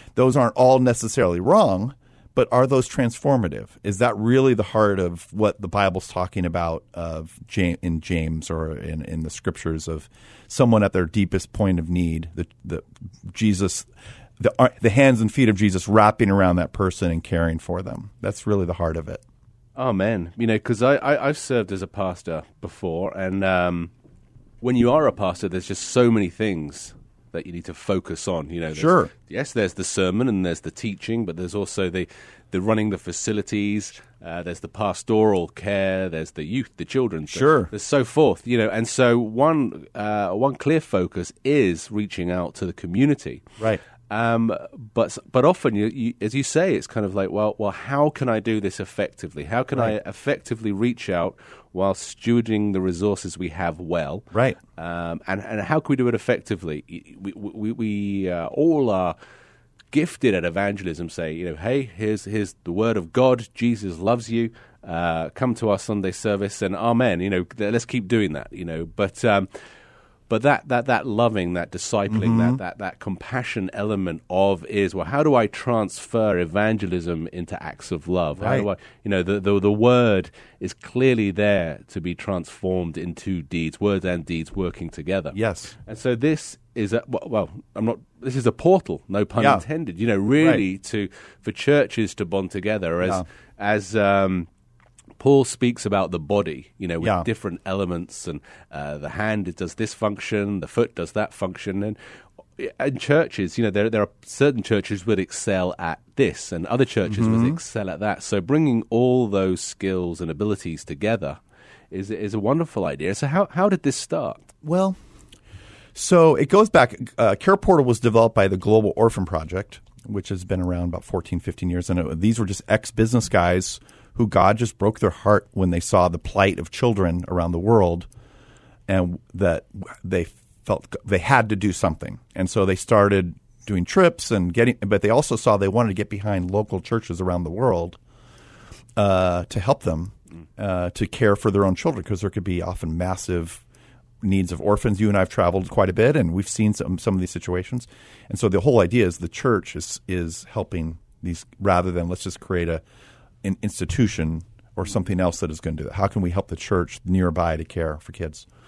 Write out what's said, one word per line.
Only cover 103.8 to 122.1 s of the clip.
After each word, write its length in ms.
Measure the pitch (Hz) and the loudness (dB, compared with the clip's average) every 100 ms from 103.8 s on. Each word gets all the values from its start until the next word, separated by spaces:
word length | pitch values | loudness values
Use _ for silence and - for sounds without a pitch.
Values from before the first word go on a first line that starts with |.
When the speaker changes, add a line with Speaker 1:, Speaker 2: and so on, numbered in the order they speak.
| 110 | 2
Speaker 2:
there 120 | 110 | 2
are 60 | 101 _ - | -2 _ -8
certain 380 | - 143 123 | 0 2 2
churches 420 | - 104 - 101 98 | 0 -2 -2 -4 0
would 140 | 95 | 0
excel 560 | 92 - - 95 90 - | -2 -4 -2 0 0 -4
at 220 | 85 - _ - | -6 -8 _ 0
this, 380 | 113 - - | 0 -2 -8
and 120 | 85 85 | -8 -2
other 180 | 127 127 | 0 2
churches 400 | - 92 104 113 | 0 -2 0 2
Speaker 1:
Mm-hmm. 180 | 113 | 4
Speaker 2:
would 80 | 123 | 2
excel 360 | 165 - 113 95 | 0 -6 -6 -6
at 100 | 80 | -4
that. 240 | 101 - | -4 -4
So 160 | - 101 | -2 -2
bringing 440 | 92 151 156 113 - | 2 2 4 2 2
all 380 | 113 127 127 113 | 2 4 4 2
those 320 | 98 95 92 | 2 0 0
skills 640 | - - 98 92 87 82 | -6 -6 -2 -2 -4 -4
and 100 | 82 | -6
abilities 540 | 78 104 98 82 78 - | -4 -2 -2 -6 -10 -10
together 540 | 71 104 113 73 69 _ _ - - _ | -4 -2 -2 -4 -10 _ _ -20 -20 _
is, 180 | 95 98 | -10 -8
is 240 | 110 104 | -6 -4
a 60 | 110 | -2
wonderful 460 | 101 156 165 110 80 | 0 0 0 -4 -4
idea. 280 | 69 85 | -4 -6
So 140 | 101 139 | -4 -2
how, 220 | 175 190 | 0 0
how 160 | 170 202 | 0 2
did 160 | 190 | 2
this 140 | 143 - | 0 -4
start? 420 | - 165 123 - _ _ | -4 -4 -4 -8 _ _
Speaker 1:
Well, 320 | 151 180 190 190 - - - - _ - - - - | -2 0 0 -2 -12 -20 -20 -20 _ -20 -20 -20 -18
so 420 | - - 175 160 139 | -8 4 8 8 6
it 120 | 143 | 6
goes 220 | 196 214 | 6 6
back. 260 | 165 123 - - - | 6 6 2 -6 2
Uh, 180 | 113 98 | 2 4
Care 200 | 185 196 | 4 4
Portal 280 | - 170 123 | 6 6 6
was 140 | 113 | 4
developed 360 | 117 113 113 110 | 4 6 6 6
by 120 | 98 | 2
the 100 | 92 | 2
Global 360 | 101 110 104 - | 4 6 4 4
Orphan 300 | 113 101 90 | 2 2 -2
Project, 560 | 85 80 92 - - - - - | -4 -4 -8 -8 -14 -20 -18 -10
which 240 | 101 - | -8 -6
has 160 | 95 90 | -6 -4
been 160 | 92 | -2
around 240 | 90 87 87 | -2 -2 -4
about 140 | 87 | -6
fourteen, 360 | - 92 - 90 | -6 -6 -4 -6
fifteen 280 | - - 90 | -6 -6 -4
years, 200 | 87 87 | -2 -2
and 100 | 90 | -2
it, 220 | 76 | -2